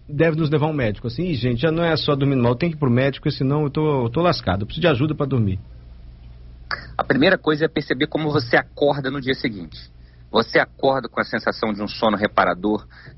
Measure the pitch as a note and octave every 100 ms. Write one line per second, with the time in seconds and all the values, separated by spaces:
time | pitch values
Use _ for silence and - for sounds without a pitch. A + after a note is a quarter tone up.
0 | - D3 D#3+ D#3 D#3 D3+ D3+ D#3 A#2 G#2+
1 | A#2+ A#2+ F3+ C#3 B2+ A#2+ D#3+ D#3+ E3+ D#3
2 | - C#3+ C#3 C3+ A#2+ B2 E3+ D#3 C#3+ A#2+
3 | C3+ C#3 - - C3+ C#3+ D3 C#3+ D#3 C#3+
4 | A#2+ A#2+ F3 D#3+ - F#2 G2 - E3 C3
5 | D#3 D3 C#3+ C3 G#2 F#2 - - - -
6 | - - - - - - - - - -
7 | - C3 D#3+ F#3+ - D3+ D#3 - C#3+ C3
8 | D3 D#3+ D#3 D3 A#2+ D#3 - - C#3+ C#3+
9 | C3 C#3+ B2+ C3 C#3 G#2 E2 - - -
10 | - - - G#2+ A#2 D#3+ C3 - C3+ C3+
11 | A#2 - G#2+ A2+ A2 G2+ A2+ G#2 G#2 -
12 | A2+ G#2 G#2 - F#2 F2 G2+ G#2+ - -
13 | -